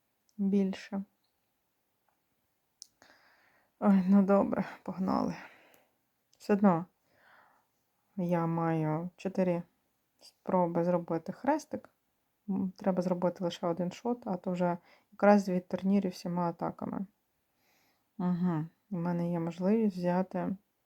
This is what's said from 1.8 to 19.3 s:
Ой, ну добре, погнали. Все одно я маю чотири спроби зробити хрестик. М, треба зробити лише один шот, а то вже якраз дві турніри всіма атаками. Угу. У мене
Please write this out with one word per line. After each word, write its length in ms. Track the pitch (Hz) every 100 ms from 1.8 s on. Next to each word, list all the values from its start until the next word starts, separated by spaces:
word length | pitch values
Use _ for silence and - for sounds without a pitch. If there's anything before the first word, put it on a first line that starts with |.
| _ _ _ _ _ _ _ _ _ _ - _ - _ _ _ _ _ _ _
Ой, 240 | 208 196 185
ну 140 | 202
добре, 420 | 190 196 - - - -
погнали. 520 | - 175 190 131 139 170 - - _ - _ _ _ _ _ _
Все 140 | -
одно 340 | 202 202 165 180 _ _ _ _ - _ _ _ _ _ _ _ 196
я 300 | 175 175 165
маю 640 | 165 165 160 156 156 180 -
чотири 460 | 190 190 180 175 - _ _ _ _ _
спроби 640 | - _ - 185 170 170
зробити 480 | 170 180 170 165 165
хрестик. 580 | - 254 302 - - - _ _ _ _ _ -
М, 240 | 196 190 -
треба 260 | 202 185
зробити 420 | 180 180 180 175
лише 220 | 175 - 175
один 260 | 170 175
шот, 340 | - 233 247 220
а 100 | 180
то 140 | 190
вже 260 | 180 180 175 - _ _
якраз 320 | - 202 208
дві 160 | 196 180
турніри 480 | - 185 190 202 190
всіма 380 | - 180 175 170
атаками. 580 | 170 165 - - - 190 _ _ _ _ _ _ _ _ _ _ -
Угу. 480 | 180 175 180 160 165 - _
У 80 | 185
мене 340 | 175 175 170